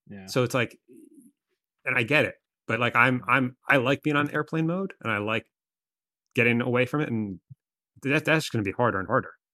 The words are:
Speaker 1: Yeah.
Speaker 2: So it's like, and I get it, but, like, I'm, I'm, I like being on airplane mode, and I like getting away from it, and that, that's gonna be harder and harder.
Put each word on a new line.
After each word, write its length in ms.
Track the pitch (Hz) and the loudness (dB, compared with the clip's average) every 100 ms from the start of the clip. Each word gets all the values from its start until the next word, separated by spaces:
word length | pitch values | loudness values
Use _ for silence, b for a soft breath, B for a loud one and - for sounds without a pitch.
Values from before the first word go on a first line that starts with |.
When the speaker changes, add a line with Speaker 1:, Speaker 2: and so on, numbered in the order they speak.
| - | -20
Speaker 1:
Yeah. 180 | 101 95 | -18 -6
Speaker 2:
So 160 | 131 | -2
it's 100 | 123 | 0
like, 240 | 131 113 - _ - - - - _ _ _ _ _ | 0 -4 -6 _ -20 -20 -20 -20 _ _ _ _ _
and 120 | 131 127 | -4 -2
I 40 | |
get 200 | 113 147 | 2 2
it, 120 | 104 - _ _ - | 2 -2 _ _ -6
but, 140 | 117 | 0
like, 140 | 120 123 | 2 4
I'm, 260 | 127 127 - | 4 2 2
I'm, 280 | 127 127 - - | 2 2 -4 2
I 80 | 135 | 2
like 240 | 123 139 | 4 0
being 140 | 151 147 | 0 0
on 140 | 147 | 0
airplane 360 | 151 147 160 160 | -2 -4 -2 -2
mode, 280 | 180 196 - | -2 -6 -8
and 80 | 117 | -4
I 60 | 104 | -2
like 280 | 104 113 - _ _ _ _ _ _ _ _ | -2 -4 -6 _ _ _ _ _ _ _ _
getting 260 | - 117 117 | 2 2 2
away 260 | 123 120 123 | 0 0 0
from 140 | 147 | 0
it, 80 | 151 | -2
and 300 | 117 101 90 - - _ _ _ _ | -4 -4 -8 -16 -20 _ _ _ _
that, 220 | 135 151 | -4 -2
that's 240 | 151 156 - | 0 0 0
gonna 140 | 117 | -4
be 80 | 98 | -4
harder 260 | - 120 98 | 0 0 0
and 100 | 92 | -2
harder. 260 | 123 95 - _ | -2 -2 -12 _